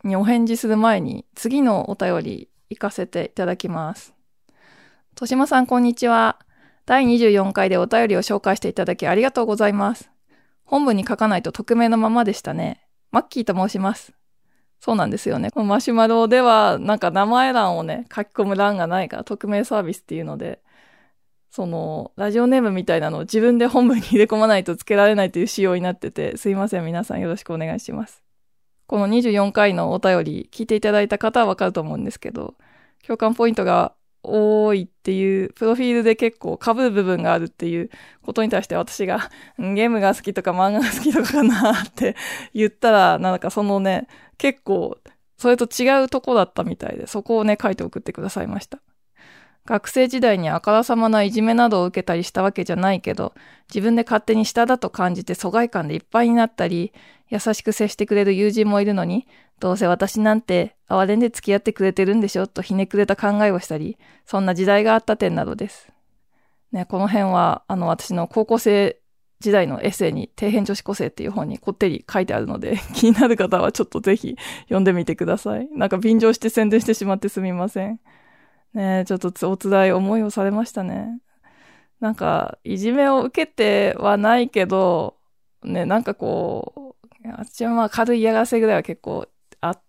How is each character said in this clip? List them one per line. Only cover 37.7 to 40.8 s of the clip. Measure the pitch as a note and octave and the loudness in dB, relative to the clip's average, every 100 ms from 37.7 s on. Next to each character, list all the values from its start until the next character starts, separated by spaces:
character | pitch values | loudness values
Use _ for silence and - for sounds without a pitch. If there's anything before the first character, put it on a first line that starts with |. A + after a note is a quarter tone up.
| E3+ | -4
う | G3 - - _ | -6 -12 -20 _
こ | - | -8
と | A3+ | -2
に | A3 | 0
対 | F#3+ | 0
し | G3 | -2
て | E3+ | -4
私 | E3+ - F#3+ | -4 -6 -4
が、 | G#3+ - - - - | -4 -6 -14 -20 -10
「う | F#3+ | -4
ん、 | |
ゲ | G3+ A#3 | 0 0
ー | |
ム | A3+ | 2
が | G3 | 0
好 | - | 0
き | G3 | -4
と | F#3+ | -6
か | F3+ | -2
漫 | F3+ F#3+ | 0 0
画 | |
が | G#3 | 0